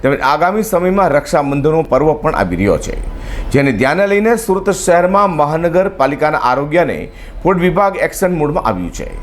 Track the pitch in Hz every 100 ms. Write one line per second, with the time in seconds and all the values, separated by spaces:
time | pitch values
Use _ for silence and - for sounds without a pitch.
0 | 135 139 131 151 175 208 214 175 180 190
1 | 185 143 143 165 139 143 143 156 160 127
2 | 151 147 151 151 92 87 98 78 - -
3 | - - - - - 135 139 110 131 160
4 | 202 202 214 233 226 190 196 190 - 175
5 | 180 196 202 160 147 160 170 165 190 196
6 | 135 143 151 156 120 127 147 160 147 85
7 | 85 - - - 165 185 180 170 202 185
8 | 160 - 185 175 147 160 120 95 87 -
9 | - -